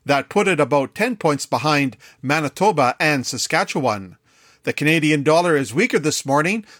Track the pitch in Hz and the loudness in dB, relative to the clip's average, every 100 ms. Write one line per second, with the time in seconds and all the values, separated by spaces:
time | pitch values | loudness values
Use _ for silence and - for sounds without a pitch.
0 | - 139 131 202 190 160 135 143 135 - | -2 -2 0 0 2 2 2 0 0 -2
1 | 226 226 165 143 - 123 151 143 139 - | -4 -2 -2 -2 -2 -2 0 0 0 -4
2 | - _ 131 156 147 - 202 156 123 - | -18 _ -4 -2 -2 0 0 2 2 2
3 | 160 143 123 123 - 160 190 170 131 104 | 0 0 -2 -6 -2 -2 -2 -2 -2 -2
4 | 95 - _ _ _ _ - - 147 165 | -6 -18 _ _ _ _ -8 -2 0 2
5 | 151 151 139 160 175 147 123 131 254 214 | 2 2 2 2 4 2 0 -2 0 0
6 | 151 - 139 139 165 220 - - | -2 -4 0 0 0 -4 -8 -16